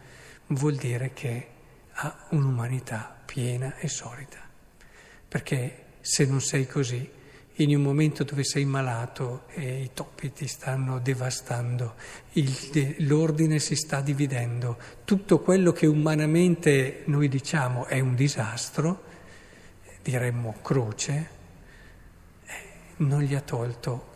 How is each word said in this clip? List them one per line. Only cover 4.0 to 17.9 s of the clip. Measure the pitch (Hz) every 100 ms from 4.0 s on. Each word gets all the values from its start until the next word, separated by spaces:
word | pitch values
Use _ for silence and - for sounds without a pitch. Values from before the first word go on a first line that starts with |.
| 117 127 135 - - - - - - - - - -
Perché | 127 - 135 127 - - -
se | - - 135
non | 135
sei | - 143 131
così, | 147 120 123 135 - - - - -
in | 147 143
un |
momento | 139 143 151 -
dove | 127 139
sei | 135 147
malato | 139 135 131 117 120 - 127 127 -
e | 175 131 131
i | 127
topi | - - - 139
ti | - 135
stanno | - 139 131 131 127
devastando, | 127 123 127 - - 120 120 120 120 - - - -
il | 170 135 131 -
de-, | 151 135 160
l'ordine | 143 151 160 151 160 151
si | - 143
sta | - 139
dividendo, | 139 139 143 127 120 120 123 117 - -
tutto | - 196 - 170
quello | - 190 175
che | 160 156
umanamente | 151 156 151 151 165 180 165 151 135 131 - -
noi | 147 143
diciamo | 131 - 156 127 123
è | 127